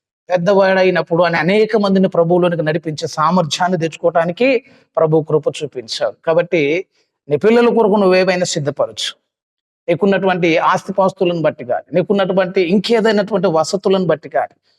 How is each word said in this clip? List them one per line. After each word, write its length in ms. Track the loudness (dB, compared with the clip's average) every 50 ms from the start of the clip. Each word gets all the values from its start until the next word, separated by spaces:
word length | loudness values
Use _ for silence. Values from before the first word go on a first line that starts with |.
| _ _ _ _ _ -4
పెద్దవాడైనప్పుడు 920 | -2 -2 2 2 2 4 4 4 4 4 2 2 2 0 -2 -2 0 0 2
అని 140 | 2 0
అనేక 400 | 0 0 2 2 2 2 2 0
మందిని 320 | 0 0 2 2 2 2 2
ప్రభువులోనికి 560 | 2 0 2 2 2 2 2 0 0 -2 -2
నడిపించే 420 | -2 -2 -4 -4 -6 -8 -8 -8 -8
సామర్థ్యాన్ని 680 | -4 -2 0 2 2 0 0 -2 -2 -2 -2 -2 -2 -2
తెచ్చుకోవటానికి 720 | -4 -4 -4 -2 -2 0 0 0 0 -2 -2 0 0 2 0 0 -4 _ _ _ _ _ -4
ప్రభు 260 | 0 0 2 2 0 0
కృప 220 | 0 -2 -2 -2 -2 -6
చూపించాడు. 640 | -6 -8 -6 -6 -6 -6 -6 -8 -6 -6 -6 -6 _ -4
కాబట్టి 380 | -2 0 0 0 0 0 0 0 0 -2 -4 -6 _ _ _ _ _ _ _ _ -4
నీ 80 | -2
పిల్లల 320 | 0 2 4 4 4 4 2
కొరకు 280 | 2 2 2 2 2
నువ్వేమైనా 500 | 2 2 4 4 2 2 0 0 -2 -2
సిద్ధపరచు. 640 | -4 -4 -6 -6 -6 -4 -4 -6 -6 -6 -8 -10 -10 -10 _ _ _ _ _ _ _ _ _ _ _ _ _ _ -4
నీకున్నటువంటి 600 | -2 0 0 0 0 2 0 0 0 0 2 2 2 2 2
ఆస్తిపాస్తులను 800 | 0 0 -2 -4 -8 -6 -4 -4 -4 -2 -2 -2 -2 -2 -2 -2
బట్టి 220 | -2 -4 -4 -6
కానీ, 220 | -6 -6 -6 -6 -4
నీకున్నటువంటి 680 | -2 -2 0 0 0 -2 0 0 0 -2 -2 -2 0 -2 0
ఇంకేదైనటువంటి 840 | 0 0 0 0 0 0 0 2 2 0 0 -2 -2 -2 -2 0 0
వసతులను 580 | 0 0 0 -2 -2 -4 -2 0 0 0 0
బట్టి 220 | 0 -2 -2 -4 -6
కానీ 260 | -4 -4 -4 -6 _ _ _ _ _